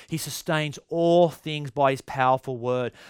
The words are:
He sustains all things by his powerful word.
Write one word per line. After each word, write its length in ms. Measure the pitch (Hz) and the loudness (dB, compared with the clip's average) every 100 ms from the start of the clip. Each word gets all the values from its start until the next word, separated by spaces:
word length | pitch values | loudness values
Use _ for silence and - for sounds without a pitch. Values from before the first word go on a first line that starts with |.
| - | -10
He 100 | 160 | -8
sustains 640 | - - - 156 151 135 - | -8 -8 -4 -2 -2 -8 -8
all 400 | 165 170 170 170 | 0 4 6 4
things 400 | - 156 151 143 | 2 -8 -8 -6
by 220 | 143 139 | 0 2
his 100 | 135 | 2
powerful 560 | - 139 127 131 - 123 | -4 0 2 2 -2 -6
word. 360 | 120 127 120 - - | -2 -2 -2 -8 -20